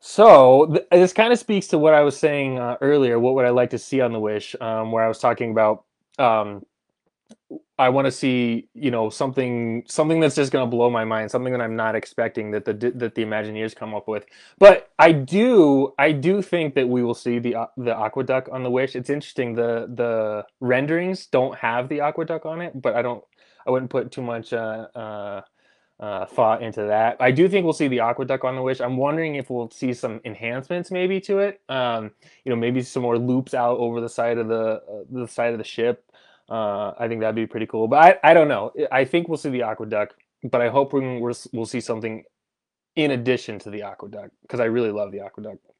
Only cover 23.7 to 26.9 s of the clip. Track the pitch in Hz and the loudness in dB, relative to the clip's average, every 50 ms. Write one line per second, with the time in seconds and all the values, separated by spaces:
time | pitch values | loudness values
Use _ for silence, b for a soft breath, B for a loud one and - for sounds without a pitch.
23.7 | 127 131 131 123 - 139 117 135 - - 131 120 117 117 113 - - 117 113 110 | -2 -2 -2 -4 -6 -6 -6 -6 -10 -10 -8 -8 -8 -8 -8 -8 -8 -6 -6 -6
24.7 | 110 113 113 - _ 123 110 107 107 104 101 101 101 98 98 _ _ _ _ _ | -8 -10 -12 -14 _ -14 -12 -12 -12 -12 -12 -12 -12 -14 -16 _ _ _ _ _
25.7 | _ _ _ _ _ _ 107 104 101 95 92 92 - - 123 110 113 117 120 113 | _ _ _ _ _ _ -12 -10 -8 -8 -8 -8 -2 0 2 2 2 0 -4 -8
26.7 | 107 - 104 104 | -8 -6 -4 -2